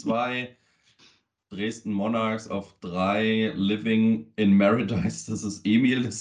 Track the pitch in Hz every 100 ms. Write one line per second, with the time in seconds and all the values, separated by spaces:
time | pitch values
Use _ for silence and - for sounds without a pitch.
0 | 110 113 123 123 123 - _ _ _ _
1 | _ _ _ _ _ 95 107 113 107 98
2 | 107 117 110 110 - 101 - _ 92 90
3 | 95 104 110 110 110 - 98 107 113 110
4 | 110 110 - - 101 98 101 117 104 110
5 | 110 - - 107 107 - 104 117 131 127
6 | 110 -